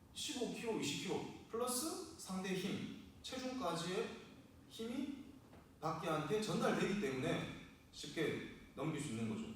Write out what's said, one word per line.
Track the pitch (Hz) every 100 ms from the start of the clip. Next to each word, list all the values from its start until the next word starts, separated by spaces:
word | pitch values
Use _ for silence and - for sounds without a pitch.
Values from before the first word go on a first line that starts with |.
| -
십오 | - - 247 220
킬로, | - 233 202
이십 | - - 185
킬로 | - - - -
플러스 | 226 254 247 320 - - -
상대의 | - 185 190 185
힘, | 196 - - - - -
체중까지의 | - 262 254 262 170 165 170 202 220 - - - - - -
힘이 | - 226 277 - - - - - - - -
박기한테 | 160 - 170 151 147 214
전달되기 | - - - 170 202 202
때문에 | 135 127 170 - - - - - -
쉽게 | - 147 165 147 120 - - - -
넘길 | 156 -
수 | -
있는 | 110 110
거죠. | 104 -